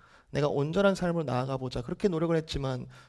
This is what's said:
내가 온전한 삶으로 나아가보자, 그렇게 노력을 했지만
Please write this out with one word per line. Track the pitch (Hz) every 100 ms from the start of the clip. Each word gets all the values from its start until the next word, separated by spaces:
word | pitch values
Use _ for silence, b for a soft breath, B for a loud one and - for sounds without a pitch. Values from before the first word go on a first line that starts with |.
| B B B
내가 | 139 147
온전한 | 143 143 175 196
삶으로 | 190 180 170
나아가보자, | 143 123 131 135 127 123
그렇게 | 117 180 208
노력을 | 160 165 165
했지만 | 160 147 135 127 127 B